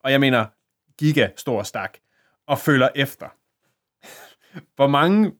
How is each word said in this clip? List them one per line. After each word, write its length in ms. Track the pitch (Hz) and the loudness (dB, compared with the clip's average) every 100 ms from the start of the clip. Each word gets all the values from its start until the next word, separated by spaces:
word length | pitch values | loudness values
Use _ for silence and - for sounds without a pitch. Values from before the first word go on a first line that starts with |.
og 80 | 135 | -2
jeg 80 | 139 | 0
mener 240 | 139 127 107 _ _ _ _ - | 2 2 -2 _ _ _ _ -4
giga 300 | 151 147 104 - | -2 0 -2 -4
stor 260 | - 110 | -8 -6
stak, 360 | 101 107 95 - _ _ _ _ - | -6 -10 -12 -14 _ _ _ _ -8
og 120 | 139 | -4
føler 300 | - 139 127 | 0 2 2
efter. 320 | 143 139 - - - _ _ _ _ _ _ - - - _ _ 175 - - | 0 -6 -8 -20 -20 _ _ _ _ _ _ -20 -20 -20 _ _ -20 -18 -2
Hvor 100 | 139 | 0
mange 460 | 143 165 202 208 - | 2 4 2 2 -2